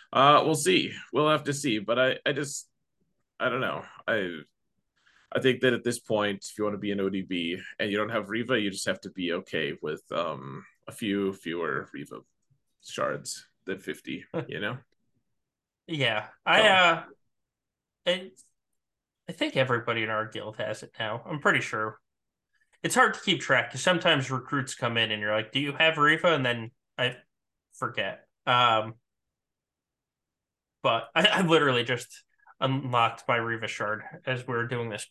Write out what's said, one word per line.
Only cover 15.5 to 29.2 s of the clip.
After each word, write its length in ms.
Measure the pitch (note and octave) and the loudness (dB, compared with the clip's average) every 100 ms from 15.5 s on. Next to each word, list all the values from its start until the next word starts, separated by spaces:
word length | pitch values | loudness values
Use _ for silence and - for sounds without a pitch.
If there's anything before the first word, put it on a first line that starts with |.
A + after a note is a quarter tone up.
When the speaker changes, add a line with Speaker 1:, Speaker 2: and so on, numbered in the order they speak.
| _ _ _ - | _ _ _ -8
Speaker 2:
Yeah. 400 | D#3 B2 G#2+ - - - | -2 0 0 -4 -6 4
I, 140 | F3+ | 6
Speaker 1:
So. 60 | A3 | 8
Speaker 2:
uh, 360 | F#3+ F3+ E3 - - _ _ _ _ _ _ _ _ - | 8 6 4 -2 -20 _ _ _ _ _ _ _ _ -2
I, 240 | F#3 F#3+ _ _ _ _ _ _ _ _ _ - | -2 -4 _ _ _ _ _ _ _ _ _ -12
I 40 | |
think 240 | - D4+ D3+ | -4 -2 0
everybody 460 | B2 A#2+ A#2 A2+ | 2 0 -2 -2
in 60 | A2 | -2
our 160 | A2 A2 | -2 -4
guild 300 | G#2+ G2+ A#2 | -8 -10 -8
has 280 | A2 A2 | -8 -8
it 80 | - - | -12 -8
now. 240 | A2 A2+ - | -6 -6 -8
I'm 100 | D3+ | -2
pretty 180 | G3+ D3 | 0 0
sure. 400 | - A2+ A2 - _ _ _ _ _ _ _ _ | -2 -4 -4 -6 _ _ _ _ _ _ _ _
It's 140 | E3 A#3 | -2 4
hard 180 | A3+ - | 4 2
to 40 | |
keep 220 | - F3+ | -2 0
track 300 | - B2+ A#2 | 2 2 2
'cause 100 | C3+ | -2
sometimes 500 | F#3 F3 F3 D3+ C3 | 2 4 4 2 2
recruits 440 | B2+ - C#3+ B2+ - | -4 -2 -4 -4 -4
come 200 | A#2+ A#2 | -2 0
in 160 | G#2+ | 0
and 100 | G#2+ | 0
you're 140 | G#2 G#2+ | 0 0
like, 160 | A#2 | 0
"Do 80 | C3+ | -4
you 140 | C#3+ | -2
have 240 | C#3 D#3+ D#3 | 2 2 4
Reva?" 360 | D3 D#3+ F3+ | 4 4 4
And 120 | D#3 B2+ | 4 2
then 260 | A#2 A2+ _ _ - | -2 -6 _ _ -4
I 200 | B2+ C3+ _ _ _ _ _ - | -4 -4 _ _ _ _ _ -8
forget. 480 | A#2 A2+ G2 - _ _ - | -6 -4 -6 -6 _ _ 2
Um, 480 | B2 A#2+ A2 A2 - _ _ | 4 6 4 0 -10 _ _